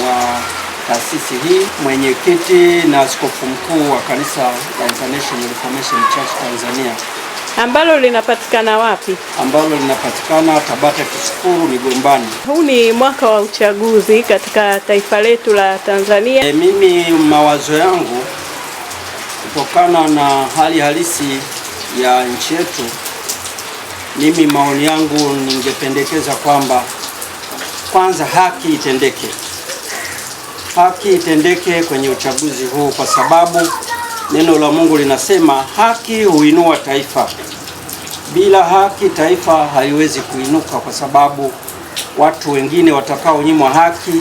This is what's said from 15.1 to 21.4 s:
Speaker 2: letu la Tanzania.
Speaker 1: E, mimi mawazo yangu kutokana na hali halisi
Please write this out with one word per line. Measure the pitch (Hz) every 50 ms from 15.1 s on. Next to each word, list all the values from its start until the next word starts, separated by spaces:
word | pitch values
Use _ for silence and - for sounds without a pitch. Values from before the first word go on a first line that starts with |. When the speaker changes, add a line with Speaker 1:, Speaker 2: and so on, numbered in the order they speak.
| 220 208
Speaker 2:
letu | 214 233 233 233 - 226 208
la | 202 196 190 190 190
Tanzania. | - 202 196 196 196 202 208 202 214 247 262 269 269 285
Speaker 1:
E, | 294
mimi | 311 349 370 196 196 392 370 349 - 170 170
mawazo | 165 160 156 151 - 147 151 151 147 143 143 147 151 156
yangu | 170 190 185 175 - 110 120 123 - - - - - - - - - - - - - - - - - - - - - - - - -
kutokana | 107 - 151 143 - - 170 175 170 175 165 160 151
na | 151 147 143 139 139 135 135 127 - 156
hali | 156 165 165 156
halisi | 147 147 147 165 170 - - - 147 139 135 135